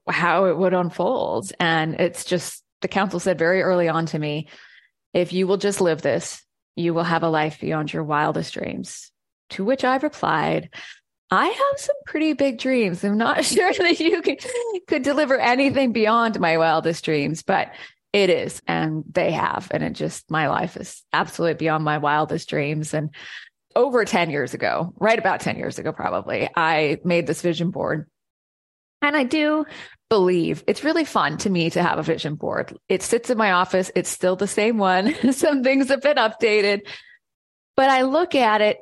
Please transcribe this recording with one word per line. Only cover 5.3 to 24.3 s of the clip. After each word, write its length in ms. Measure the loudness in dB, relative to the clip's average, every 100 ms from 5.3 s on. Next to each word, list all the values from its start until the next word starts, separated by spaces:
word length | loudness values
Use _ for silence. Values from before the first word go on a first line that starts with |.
you 160 | 0 2
will 100 | 2
just 220 | 0 2
live 220 | 0 2
this, 420 | 0 -2 -4 -14 _ _ _ -4
you 180 | -2
will 100 | 0
have 200 | 0 0
a 60 | 0
life 300 | 0 -2 -4
beyond 320 | -4 -4 -4
your 100 | -6
wildest 500 | -2 0 0 -2 -6
dreams." 580 | -8 -8 -8 -12 -14 -20 _ _ _ -14
To 120 | -6 -2
which 180 | 0
I 140 | 0 0
replied, 720 | -2 -2 -2 0 0 -2 -4 -16 -18 -20 _ _ -2
"I 160 | 2 2
have 320 | 0 -2 -2
some 160 | -4 -6 -4
pretty 280 | -2 0
big 260 | 2 0 0
dreams. 440 | 0 2 2 0
I'm 140 | 0 0
not 260 | 2 2 2
<laughs> 0 |
sure 280 | 2 2
that 260 | 2 2 2
you 220 | 2 2
can, 160 | 0 -2 -6 -6 -4 -6 -2
could 160 | 0
deliver 340 | 2 2 2 2
anything 540 | 4 4 2 2 0
beyond 480 | 2 4 4 2 0
my 180 | 2 4
wildest 460 | 4 2 0 -2
dreams, 380 | -2 0 -2 -4
but 280 | 0 0 -2 -10 -20 _ _
it 160 | 2 4
is." 320 | 2 0 -8 -4
And 360 | -2 -2 -4 -4
they 200 | -2 0
have. 360 | 0 -2 -2 -4
And 120 | -4
it 100 | -4
just, 360 | -4 -6 -8 -6
my 180 | -2 0
life 300 | -2 -4 -8
is 260 | -14 -16 _
absolutely 440 | -2 -2 -2 -2 0
beyond 280 | 0 0
my 140 | 0 0
wildest 500 | 0 0 0 -4 -4
dreams. 460 | -4 -2 -4 -4
And 160 | -4 -6 -10 -18 -18 -20 _ _ 0
over 300 | 2 2 0
ten 240 | 0
years 240 | 0